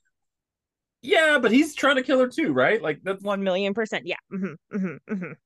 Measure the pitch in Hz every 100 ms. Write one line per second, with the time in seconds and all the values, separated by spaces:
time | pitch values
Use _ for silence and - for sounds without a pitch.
0 | _ _ _ _ _ _ _ _ _ _
1 | 262 381 311 294 233 254 320 - 277 269
2 | 254 262 254 330 254 127 143 214 156 147
3 | 190 190 202 196 196 185 202 202 214 175
4 | 165 - - 190 185 156 _ 208 185 143
5 | - 196 165 160